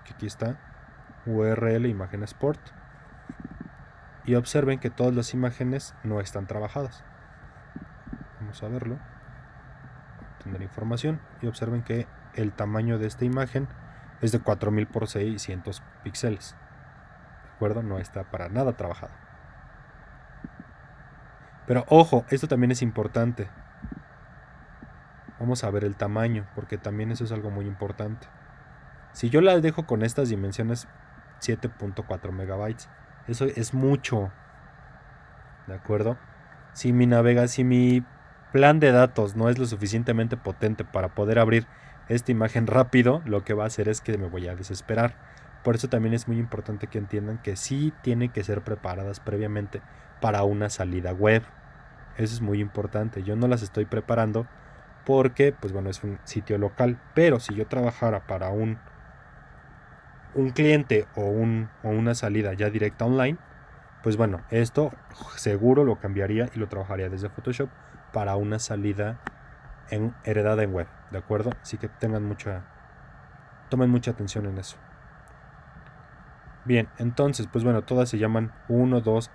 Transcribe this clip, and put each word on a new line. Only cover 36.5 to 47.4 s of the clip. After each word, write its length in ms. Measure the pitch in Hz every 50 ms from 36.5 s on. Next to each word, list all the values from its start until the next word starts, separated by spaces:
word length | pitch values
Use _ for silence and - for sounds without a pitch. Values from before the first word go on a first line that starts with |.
| - - - - -
Si 180 | - - 123
mi 140 | 120 123 123
navega-, 420 | 123 120 117 117 120 120 120 120 120
si 160 | - - 127
mi 400 | 123 123 123 123 123 123 123 123 - - - - - - - - -
plan 280 | - 135 139 147 151 160
de 120 | 151 139
datos 440 | 123 123 127 127 - - 110 101 101
no 120 | 113 113 117
es 100 | 123 127
lo 80 | 131 117
suficientemente 680 | 113 101 104 101 107 113 117 123 117 113 113 113 123 123
potente 460 | - 101 92 - - 107 110 - -
para 260 | - - 98 92 90
poder 280 | - - 104 104 113 117
abrir 300 | 113 110 113 113 117 - - - - - - - - -
esta 240 | 120 123 - -
imagen 340 | 123 110 110 113 - 123 117
rápido, 560 | - - 131 127 120 - 127 120 123 131 160 165
lo 180 | 127 101 101 95
que 100 | - 110
va 120 | 104 107
a 20 | 110
hacer 220 | - - 104 104
es 120 | 107 -
que 160 | - - 110 101
me 100 | 98 87
voy 200 | 85 90 90 87
a 80 | 92
desesperar. 580 | 90 92 - 95 87 - - 110 110 117 120 - - - - - - - - - - -
Por 120 | 123 117
eso 120 | 117 - 127
también 280 | 127 117 110 113 113
es 120 | 117 117 -
muy 120 | 117 117
importante 480 | 117 117 - 101 101 - 107 104 - -
que 100 | - 110
entiendan 400 | 101 98 - 107 104 107 110
que 180 | 113